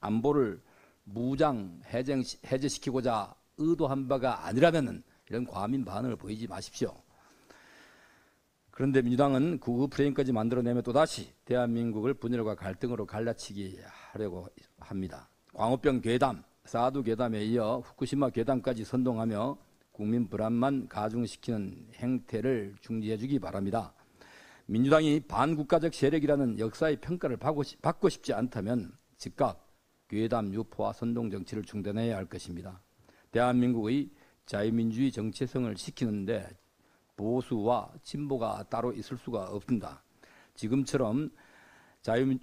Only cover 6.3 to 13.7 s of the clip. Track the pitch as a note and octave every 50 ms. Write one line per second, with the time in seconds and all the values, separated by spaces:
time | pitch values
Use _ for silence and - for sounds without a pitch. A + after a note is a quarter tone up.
6.3 | G#2+ A2 A#2 G2+ F#2+ F#2+ G#2 - - - B2+ G#2 - - - _ _ _ - -
7.3 | - _ _ - - - - - - - - - - - - - _ _ _ _
8.3 | _ _ _ _ _ _ _ _ - - C3 C#3 C3 C3+ B2 A#2+ B2 A#2+ C#3+ C#3+
9.3 | C3+ C3 C#3+ E3+ E3+ C3+ - - A#2+ A#2+ C#3 C#3 - - C#3+ C#3+ C3+ D3 C#3 C3
10.3 | B2+ A2 A2 A2+ B2 B2 A#2+ A#2+ A#2+ B2 A2+ B2 A#2 C#3 D#3+ D#3 - - F#2 -
11.3 | - _ _ - A#2+ B2 B2 A#2 A#2 A#2 A#2 A#2 G#2+ G#2+ G#2+ C3 C#3 - - A#2
12.3 | B2 A#2+ A2+ G#2+ G#2 - F#2+ G2 F#2+ - - B2 A#2+ G#2+ G#2 F#2 - G#2+ A2+ A#2
13.3 | A2+ - - - G#2 G2+ G2 F#2+